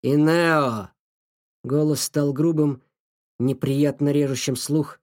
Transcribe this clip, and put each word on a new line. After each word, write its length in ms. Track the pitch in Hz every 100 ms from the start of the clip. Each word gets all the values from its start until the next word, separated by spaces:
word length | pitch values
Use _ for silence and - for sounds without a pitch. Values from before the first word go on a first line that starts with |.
«Инео!» 880 | 127 147 156 170 170 160 135 110 95 _ _ _ _ _ _ _
Голос 380 | 123 143 151 147
стал 320 | - 151 143
грубым, 480 | 135 160 156 151 131 _ _ _ _ _ _
неприятно 720 | 123 135 135 135 147 139 143
режущим 460 | 147 139 131 - 123
слух 440 | - 151 143 -